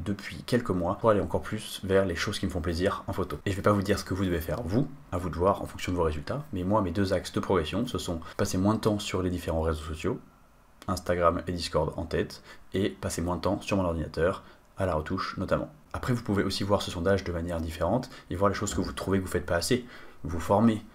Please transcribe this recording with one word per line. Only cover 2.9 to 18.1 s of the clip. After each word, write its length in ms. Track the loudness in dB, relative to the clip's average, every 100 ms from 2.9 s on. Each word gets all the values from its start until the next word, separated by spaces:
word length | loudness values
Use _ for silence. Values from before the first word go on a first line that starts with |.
| 0 -4
en 60 |
photo. 260 | -4 -2 -4 -4
Et 60 |
je 40 | 0
vais 60 |
pas 80 | 4
vous 140 | 4
dire 160 | 4 0
ce 40 |
que 100 | 0
vous 100 | 0
devez 160 | 0 0
faire 240 | 0 -4
vous, 240 | 0 2 0 -2 -8
à 60 | -4
vous 120 | -4
de 60 | 0
voir 260 | 2 2
en 40 | -2
fonction 260 | -8 -2
de 40 | 0
vos 60 |
résultats, 420 | 0 0 -4 -6 -6
mais 120 | -4
moi 180 | 0 2
mes 80 | 2
deux 220 | 2 2
axes 200 | 0 -2
de 60 | -2
progression 480 | 2 2 2 -2 -2
ce 120 | -4
sont 200 | -4 -6 -6 -2
passer 220 | 0 2
moins 160 | 2
de 60 | 2
temps 180 | 2 0
sur 240 | 0 -2
les 80 | 0
différents 320 | -2 -2 0
réseaux 220 | 0 0
sociaux, 340 | -4 -4 -2 -4 -6 -20 -20 -20 _ -12 -6
Instagram 540 | -4 0 4 4 4 0
et 60 |
Discord 400 | -4 -2 0 0 -2
en 80 |
tête, 380 | -2 -2 -2 -6 -18 -20 -6
et 180 | -2 -2
passer 320 | -2 -6 -2
moins 140 | -2 0
de 60 |
temps 180 | 0 -2
sur 160 | 0 0
mon 80 |
ordinateur, 580 | 2 0 -2 0 2 0 -6 -20 -14 -4
à 100 | 0
la 100 | 0
retouche 400 | 0 -2 -4 -4
notamment. 340 | -2 0 -2 -10 -12
Après 220 | -4 0
vous 100 | 0
pouvez 180 | 2 2
aussi 220 | 2 0
voir 180 | 2 2
ce 80 | 2
sondage 320 | -2 2 2
de 80 | 2
manière 300 | -4 -2 -2
différente 500 | -4 -2 0 0 -2